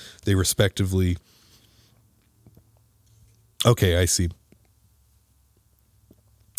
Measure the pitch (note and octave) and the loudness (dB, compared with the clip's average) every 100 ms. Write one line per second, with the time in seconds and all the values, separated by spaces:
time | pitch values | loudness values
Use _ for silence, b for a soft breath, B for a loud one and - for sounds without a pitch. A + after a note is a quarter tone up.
0 | B B - F#2+ F#2 - G2+ - F#2+ F#2 | B B -2 0 0 0 -2 0 -2 0
1 | F#2 F2 - b b b b b b b | 0 -2 -8 b b b b b b b
2 | _ _ _ _ - - _ _ _ _ | _ _ _ _ -20 -20 _ _ _ _
3 | _ _ _ _ _ - A#2+ A#2 F#2+ E2+ | _ _ _ _ _ -4 0 2 2 2
4 | F2+ - E2+ - _ _ _ _ _ _ | 2 0 -4 -6 _ _ _ _ _ _
5 | _ _ _ _ _ _ _ _ _ _ | _ _ _ _ _ _ _ _ _ _
6 | _ _ _ _ _ | _ _ _ _ _